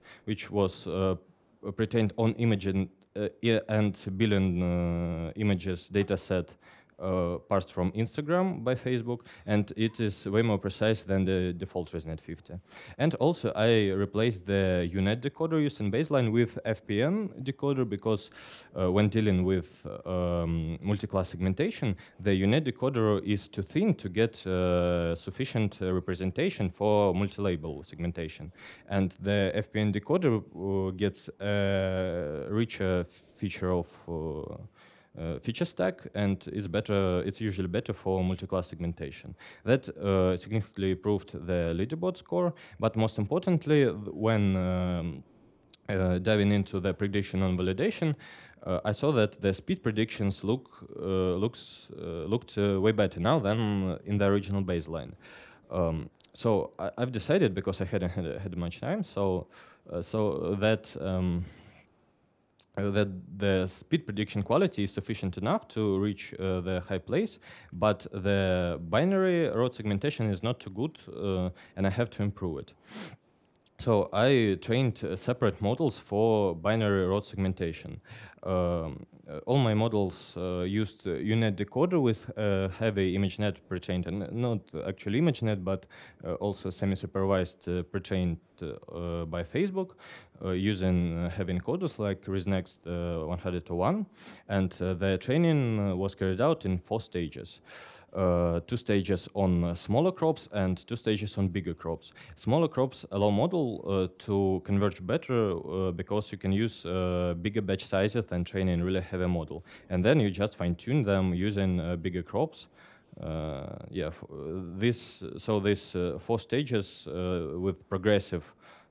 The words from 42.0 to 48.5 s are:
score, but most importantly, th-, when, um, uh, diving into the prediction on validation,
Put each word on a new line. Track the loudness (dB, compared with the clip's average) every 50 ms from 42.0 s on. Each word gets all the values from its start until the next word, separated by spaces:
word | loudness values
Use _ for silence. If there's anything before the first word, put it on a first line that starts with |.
| -2 -4 -4
score, | -4 -8 -4 -2 0 0 0 -2 -4 -14 -20 -6 -2
but | -2 0 2
most | 2 2 2 2 -2
importantly, | -2 0 0 0 2 2 2 2 4 4 6 6 6
th-, | 4 2 -2 -6 -8
when, | -4 0 2 4 4 4 4 4 4
um, | 4 2 2 2 2 0 0 0 0 -2 -4 -6 -8 -12 -18 -20 -20 -20 -20 _ _ _ _ -20 _ _ -4
uh, | 0 0 2 2 2 2
diving | 2 2 4 4 6 4
into | 4 4 2 0 -2 -2
the | 0 -2 0
prediction | 0 -2 0 0 -2 -2 0 0 0
on | 2 2 2 2
validation, | 0 0 0 0 -2 -2 -2 0 -2 -2 -2 -4 -8 -18 -20 -20 -20 -20